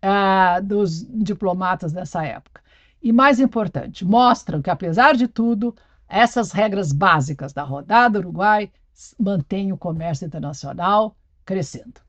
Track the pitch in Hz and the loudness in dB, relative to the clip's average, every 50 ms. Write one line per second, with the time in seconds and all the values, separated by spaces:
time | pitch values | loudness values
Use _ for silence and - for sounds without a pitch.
0 | - 190 196 202 196 196 190 190 185 180 175 180 202 196 202 208 208 185 160 160 | 2 2 2 2 4 4 4 4 4 4 4 0 0 0 0 0 0 0 -2 -4
1 | 214 - 247 220 214 196 208 - - 190 180 185 185 185 185 175 - 160 151 180 | -8 -8 -4 -4 -2 -2 -2 -2 -2 -2 -2 0 -2 -2 -2 -2 -4 -6 -6 -6
2 | 180 156 - 180 160 139 117 - _ _ _ - _ _ _ _ _ _ _ _ | -10 -8 -6 -6 -6 -6 -8 -12 _ _ _ -20 _ _ _ _ _ _ _ _
3 | - 226 226 240 262 277 285 226 269 - - 233 214 196 - 135 - - - - | 0 2 4 6 8 6 6 6 2 2 2 -2 -4 -2 -4 -8 -8 -8 -12 -6
4 | 196 175 202 233 247 247 233 - - - 156 151 139 - 175 - - 170 160 185 | -2 2 4 4 6 4 4 2 -2 -6 -6 -4 -2 -4 -4 -4 -4 -4 0 2
5 | 247 294 302 240 247 240 _ - 226 233 233 208 214 240 226 _ _ _ _ _ | 2 2 4 2 0 -2 _ -2 -2 0 0 -2 -4 -6 -6 _ _ _ _ _
6 | _ _ - 196 233 233 - 247 226 - - 190 214 220 196 196 185 151 139 143 | _ _ 2 2 2 2 2 -2 -4 -2 -2 -2 -2 0 -2 -4 -4 -2 -2 2
7 | 185 190 170 156 135 143 151 135 139 139 143 139 143 135 135 139 - 170 202 233 | 4 4 4 4 2 -2 -6 -10 -10 -12 -10 -10 -10 -8 -10 -10 -6 2 2 4
8 | 247 240 214 208 185 180 170 165 190 208 214 214 208 196 _ _ _ _ _ _ | 4 4 2 0 -4 -6 -6 -2 0 2 2 2 0 -4 _ _ _ _ _ _
9 | - - _ _ 233 196 202 185 143 _ - 190 196 196 190 - - 180 160 160 | -20 -20 _ _ -2 0 0 -2 -2 _ -4 -4 -4 -4 -6 -6 -6 -8 -6 -6
10 | 160 170 160 135 185 160 143 160 147 143 143 135 - 139 - 170 170 185 202 214 | -6 -6 -6 -6 -6 -8 -10 -8 -10 -10 -10 -10 -12 -14 -10 -6 -2 0 2 2
11 | 220 214 _ _ _ _ _ _ _ - 190 190 160 - - 175 - 240 247 - | 0 0 _ _ _ _ _ _ _ -6 -4 -4 -4 -6 -10 -18 -18 -18 -20 -20
12 | _ | _